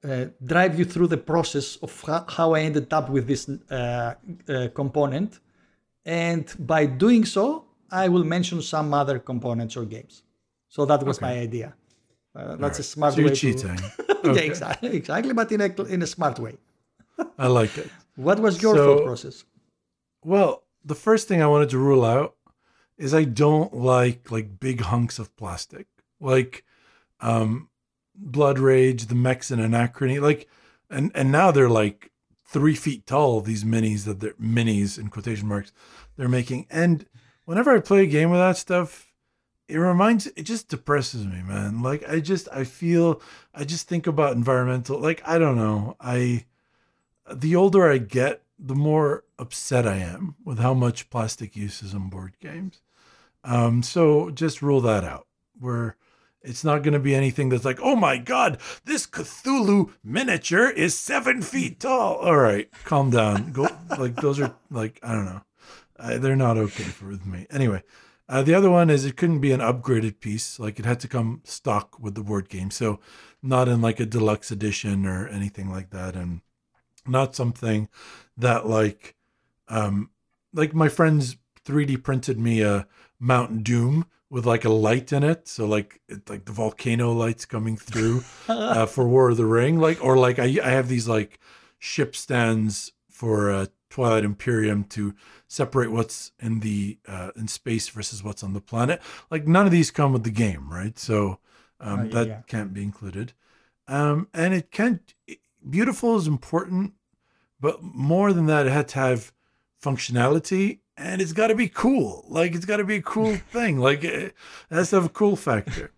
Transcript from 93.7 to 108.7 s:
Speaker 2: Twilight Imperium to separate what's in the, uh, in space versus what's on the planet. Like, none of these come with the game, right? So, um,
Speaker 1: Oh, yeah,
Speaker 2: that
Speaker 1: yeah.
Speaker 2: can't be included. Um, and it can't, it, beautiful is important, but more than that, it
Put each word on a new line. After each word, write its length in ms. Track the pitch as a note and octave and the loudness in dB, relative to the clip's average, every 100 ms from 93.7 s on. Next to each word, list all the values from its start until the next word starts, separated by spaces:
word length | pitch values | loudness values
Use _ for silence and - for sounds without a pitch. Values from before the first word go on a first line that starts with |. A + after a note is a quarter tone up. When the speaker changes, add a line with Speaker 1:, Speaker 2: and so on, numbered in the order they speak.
| _ _ | _ _
Speaker 2:
Twilight 340 | - B2 A2 | -2 2 2
Imperium 600 | G#2 G2+ - A2+ G#2+ G#2 | 0 -4 -2 0 0 0
to 300 | G2+ G#2+ G2+ G2+ - - _ | -4 -6 -6 -8 -20 -20 _
separate 420 | - B2+ C3+ A#2 | -6 -2 0 0
what's 400 | A2+ A2+ - - _ | -2 -4 -6 -16 _
in 200 | A#2 A2+ | -6 -4
the, 380 | G#2+ G#2 G2+ G#2+ - | -4 -4 -4 -8 -14
uh, 240 | F#2+ F2+ - | -12 -12 -10
in 100 | A2 | -10
space 420 | - - A2+ - | -10 -6 -6 -6
versus 340 | G#2+ G#2 G#2 | -10 -12 -10
what's 180 | G2+ G2+ | -12 -10
on 120 | G2 | -10
the 60 | G2 | -10
planet. 420 | - A2+ B2+ F3 - - _ | -8 -2 -2 -2 -6 -20 _
Like, 160 | D#3+ D3+ | -4 4
none 200 | F3+ G3+ | 6 6
of 40 | |
these 180 | F3 D#3 | 4 2
come 220 | - C#3+ | 2 0
with 100 | B2+ | 2
the 60 | A#2 | -2
game, 420 | G#2+ A2 D#2+ C#2 | 0 0 -2 -10
right? 260 | F2 G2+ - | -10 -10 -10
So, 400 | - G#2+ G2+ F#2+ _ _ _ _ | -2 -2 -2 -6 _ _ _ _
um, 220 | G#2 G2+ | -8 -6
Speaker 1:
Oh, 20 | |
yeah, 60 | A2 | -2
Speaker 2:
that 160 | A#2 A2 | -2 -2
Speaker 1:
yeah. 120 | A2 - | -6 -8
Speaker 2:
can't 260 | A2+ G2+ | -8 -8
be 100 | G2 | -8
included. 520 | G2+ - G2+ F#2 A#2+ _ _ _ _ _ - | -8 -10 -12 -10 -12 _ _ _ _ _ -8
Um, 420 | C#3 D3 D3 G3 | -2 0 0 -4
and 220 | - F3 | -2 0
it 160 | F#3 - | 0 -4
can't, 440 | - A3+ F#3+ _ _ _ | -2 0 -2 _ _ _
it, 120 | - _ _ C3+ | -20 _ _ -4
beautiful 480 | D#3 B3 - A#3+ A3+ | 0 0 0 0 2
is 100 | D#3 | 0
important, 680 | C#3+ - D#3+ F3+ F3+ G3+ _ _ _ _ _ _ _ | -2 -2 -4 -2 -4 -4 _ _ _ _ _ _ _
but 220 | C#3+ - | -4 -4
more 500 | - B2+ C3+ F3 G3+ | -12 -6 0 2 4
than 140 | F3+ D#3 | 2 2
that, 200 | D3+ | 2
it 40 | C3+ | 2